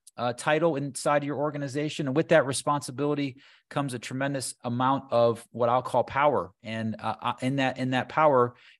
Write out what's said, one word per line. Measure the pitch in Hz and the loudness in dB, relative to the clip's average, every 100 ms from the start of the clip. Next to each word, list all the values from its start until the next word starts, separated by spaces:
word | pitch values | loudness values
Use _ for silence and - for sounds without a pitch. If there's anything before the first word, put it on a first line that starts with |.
| - - | -18 -6
uh, | 120 | -4
title | 120 156 151 170 139 | -2 0 2 2 0
inside | 143 - 156 147 143 | -4 -4 0 0 0
your | 135 | -4
organization. | 147 147 139 139 151 - 139 | -4 -4 -6 -4 -4 -4 -2
And | 139 | 0
with | 156 | 4
that | 160 131 | 4 4
responsibility | 127 147 143 - 127 147 143 139 127 _ _ _ | -2 0 -2 -2 -4 -2 -2 -4 -8 _ _ _
comes | 147 139 | -4 -4
a | 123 | -6
tremendous | - 127 139 139 - - | -8 -4 -4 -4 -6 -8
amount | 127 120 127 135 - | -6 0 2 2 2
of | 120 117 110 - | 4 4 2 -6
what | 117 120 | -2 2
I'll | 127 | 2
call | 123 123 - | 2 0 0
power. | 139 147 110 87 _ | 2 2 2 -4 _
And, | 110 113 110 107 | -10 -6 -6 -4
uh, | 110 - | -6 -4
uh, | 120 - | -6 -4
in | 131 139 | -2 0
that, | 131 131 | -2 -2
in | 127 | -2
that | 127 - | -2 -2
power, | - 151 127 120 - - | 2 4 6 2 -2 -20